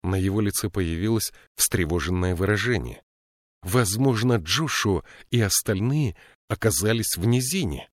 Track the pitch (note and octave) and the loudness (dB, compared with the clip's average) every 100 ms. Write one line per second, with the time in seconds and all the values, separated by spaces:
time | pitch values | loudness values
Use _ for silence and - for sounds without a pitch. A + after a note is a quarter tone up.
0 | F#2 F#2+ F#2+ G#2 G2+ - G#2+ G#2 E2+ E2 | 0 0 0 0 0 -2 -4 -2 -2 -2
1 | G#2 A2+ - - _ - - G#2 D#2 F2 | 0 0 -2 -10 _ -4 -2 0 0 -2
2 | E2+ F2+ F2+ F2+ F#2+ G#2 A#2 A2 A#1+ - | 0 -2 0 0 0 0 0 -2 -4 -12
3 | _ _ _ _ _ _ F#2 A#2 G#2+ G#2+ | _ _ _ _ _ _ 0 2 2 2
4 | C3+ A2+ B2 A#2 D#2+ A2 D#3+ - G#2+ F2 | 0 2 2 0 0 -2 -2 0 0 0
5 | - - - A#2+ G2+ - - G2 A#2 D3 | -4 -20 -2 0 2 0 0 0 0 0
6 | C3 - - _ _ G#2+ A2+ - G#2+ A#2 | -2 -4 -18 _ _ 0 0 2 2 0
7 | A2 - G#2+ B2 B2+ F#3+ A2+ C#2+ - | -2 0 2 2 2 -2 -2 -4 -10